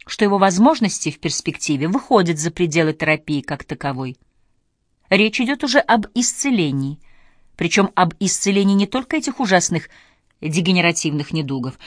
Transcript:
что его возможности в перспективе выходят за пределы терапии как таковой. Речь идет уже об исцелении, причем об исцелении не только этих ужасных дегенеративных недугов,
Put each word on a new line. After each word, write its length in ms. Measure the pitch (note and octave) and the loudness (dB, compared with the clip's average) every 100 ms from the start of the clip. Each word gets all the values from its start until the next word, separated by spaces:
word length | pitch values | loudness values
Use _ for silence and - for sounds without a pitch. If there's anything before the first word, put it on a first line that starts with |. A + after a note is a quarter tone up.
| - | -14
что 180 | - | 0
его 140 | G#3 G3 | 2 4
возможности 720 | G3 F3+ B3+ D4+ G#3 - D#3 | 2 6 4 4 0 -2 -6
в 100 | - | -6
перспективе 680 | E3 - - - - C#3+ D#3+ | -6 -4 -6 -6 -4 -2 0
выходят 500 | B3+ - A3+ E3+ D#3 | -2 2 2 2 0
за 140 | E3 | -4
пределы 420 | E3 E3+ D#3+ D#3 | -2 0 2 0
терапии 480 | D#3 D#3+ D#3 - D3 | 0 -2 -2 -2 -6
как 220 | - C#3+ | -4 -10
таковой. 540 | - C#3 C#3+ C3 C3 B2+ _ _ _ _ _ _ _ _ _ | -10 -8 -6 -6 -8 -12 _ _ _ _ _ _ _ _ _
Речь 320 | G3 G#3+ - | 2 2 0
идет 220 | B3 C#4+ | -2 -2
уже 160 | C#4 C4 | 0 2
об 260 | - A3+ G3+ | 2 0 0
исцелении, 840 | A#3+ B3 - C#4 A#3 D#3 C3+ C#3 D3 - - - _ _ - | -2 -4 -2 -2 0 0 -2 -4 -8 -18 -20 -20 _ _ -6
причем 360 | E3+ - G3 - | 0 2 2 2
об 180 | F3 - | 0 0
исцелении 560 | F#3+ - G3 G3+ G3 G3 | -4 -2 0 2 2 2
не 120 | G3+ | 0
только 300 | C4 B3+ D#4+ | -4 -4 -4
этих 220 | - B3+ | -4 -4
ужасных 500 | A3 F#3 - E3+ - - _ _ _ _ | 2 2 2 -4 -6 -18 _ _ _ _
дегенеративных 880 | D#3 D#3 F3+ F3+ F3 E3+ D#3+ D3 C#3+ | -4 -2 2 2 2 0 -2 -2 -4
недугов, 480 | D#3+ C#3 C3+ B2+ - | -6 -4 -4 -6 -10